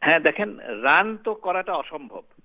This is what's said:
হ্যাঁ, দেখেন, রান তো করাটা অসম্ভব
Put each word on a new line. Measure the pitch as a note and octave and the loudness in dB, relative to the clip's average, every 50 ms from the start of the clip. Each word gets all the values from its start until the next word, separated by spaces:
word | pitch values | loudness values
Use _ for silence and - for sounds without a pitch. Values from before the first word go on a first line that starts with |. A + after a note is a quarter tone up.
হ্যাঁ, | - D3+ E3 D#3+ | 2 2 4 4
দেখেন, | D3+ D#3 - - G#3 G#3 - - | 4 2 0 0 -4 -6 -6 -12
রান | G#2 A#2+ A2 G#2+ A#2+ C3+ D3+ F3 G3 A3 A3 | -12 -12 -8 -2 2 4 6 6 4 2 -4
তো | G#3+ - A3+ G#3+ | -6 -6 -6 -6
করাটা | - - F#3 F3+ F#3 F3+ G#3 | -4 -4 -4 -2 -2 -4 -4
অসম্ভব | F#3 D3 - - D#3+ D3+ C#3 A2+ G#2 F2+ - _ _ - | -4 -6 -6 -8 -12 -14 -14 -14 -16 -18 -18 _ _ -20